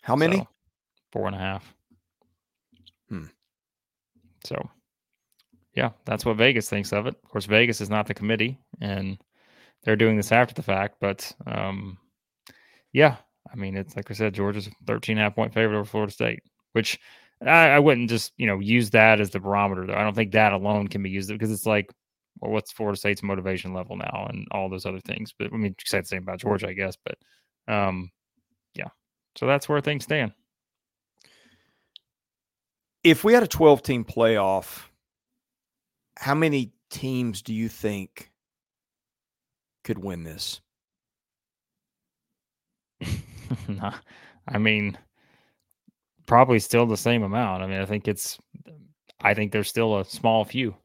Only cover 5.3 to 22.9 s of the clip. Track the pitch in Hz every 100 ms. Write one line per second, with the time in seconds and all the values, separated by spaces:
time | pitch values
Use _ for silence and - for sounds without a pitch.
5.3 | _ _ _ _ - 127 - - 107 117
6.3 | 107 123 120 104 101 98 104 117 - _
7.3 | 107 95 107 120 113 101 107 101 101 104
8.3 | 110 113 131 _ - 101 98 98 98 _
9.3 | _ _ _ _ _ - 110 113 110 101
10.3 | 113 123 - 147 95 101 _ 101 98 -
11.3 | - - 107 98 98 98 95 _ _ _
12.3 | _ - - _ _ _ 131 147 120 _
13.3 | _ - 117 98 95 98 - 101 107 110
14.3 | 95 101 104 101 - - 110 - 107 104
15.3 | 104 113 - 113 107 101 107 107 - 117
16.3 | 113 _ _ _ 113 107 - - - _
17.3 | _ - 165 160 143 147 127 120 117 -
18.3 | _ 120 98 101 120 110 113 110 107 101
19.3 | 98 98 101 101 92 92 101 107 104 107
20.3 | 107 107 98 101 104 101 101 98 95 95
21.3 | 104 110 104 110 107 98 - _ _ _
22.3 | - - 107 - - 107